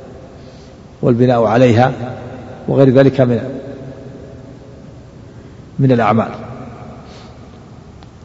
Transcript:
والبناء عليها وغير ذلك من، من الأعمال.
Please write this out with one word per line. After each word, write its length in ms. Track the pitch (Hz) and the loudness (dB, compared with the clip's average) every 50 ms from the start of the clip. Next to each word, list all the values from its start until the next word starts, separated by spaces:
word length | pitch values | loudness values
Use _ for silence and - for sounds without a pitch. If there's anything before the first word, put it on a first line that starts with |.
| - - - - - - - - - - - - - - - - - - - - | -20 -20 -20 -20 -20 -20 -20 -20 -20 -20 -20 -20 -20 -20 -20 -20 -20 -20 -10 -4
والبناء 420 | - 135 120 113 123 127 123 117 113 | 0 0 2 2 2 2 2 2 2
عليها 480 | 104 107 123 131 123 110 117 127 131 - 117 120 123 - - - - - - - - - - - | 2 4 4 4 4 6 4 4 2 2 -4 -10 -10 -12 -12 -14 -16 -16 -16 -16 -18 -18 -12 -8
وغير 220 | - 135 131 139 135 | -2 2 4 4 6
ذلك 320 | 120 135 139 135 135 139 | 6 6 6 4 4 2
من، 180 | 127 123 120 107 - - - - - - - - - - - - - - - - - - - - - - - - - - - - - - - - - - - - - - - - - - - - - - - - | 2 2 0 -2 -4 -6 -10 -12 -12 -14 -16 -16 -16 -16 -18 -18 -18 -18 -18 -18 -18 -18 -20 -20 -20 -20 -20 -20 -20 -20 -20 -20 -20 -20 -20 -20 -20 -20 -20 -20 -20 -20 -20 -20 -20 -20 -20 -20 -20 -10 -4 0
من 120 | 135 131 | 2 2
الأعمال. 380 | 123 117 110 104 110 113 98 - - - - - - - - - - - - - - - - - - - - - - - - - - - - - - - - - - - - - - - | 4 4 4 2 2 2 0 -2 -6 -14 -14 -16 -16 -16 -16 -18 -18 -18 -18 -18 -18 -20 -20 -20 -20 -20 -20 -20 -20 -20 -20 -20 -20 -20 -20 -20 -20 -20 -20 -20 -20 -20 -20 -20 -20 -20